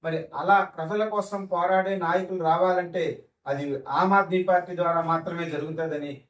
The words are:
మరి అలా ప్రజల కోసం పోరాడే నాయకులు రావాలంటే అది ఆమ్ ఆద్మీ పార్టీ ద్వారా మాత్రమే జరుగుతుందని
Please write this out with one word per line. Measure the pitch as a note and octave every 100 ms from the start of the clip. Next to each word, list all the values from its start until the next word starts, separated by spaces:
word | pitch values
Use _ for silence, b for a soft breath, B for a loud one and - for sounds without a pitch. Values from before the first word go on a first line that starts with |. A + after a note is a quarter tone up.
మరి | E3 D#3+ - C3+
అలా | E3+ G3
ప్రజల | F#3 - D#3+ G#3 G#3+
కోసం | G#3+ G3 G3 G3
పోరాడే | F3 F3+ F#3+ F#3+ G3
నాయకులు | E3+ F#3 F3+ F#3
రావాలంటే | D#3+ E3 F#3 F3+ F3 F3 D#3 - - _ C#3
అది | C#3 C#3+ C3+ -
ఆమ్ | - F#3+
ఆద్మీ | G3 F#3 F#3
పార్టీ | F#3 F3+ F3+ F3
ద్వారా | F3 E3
మాత్రమే | E3 E3 E3 E3+ E3
జరుగుతుందని | D3+ D3 D#3+ D#3+ D3 C#3+ C3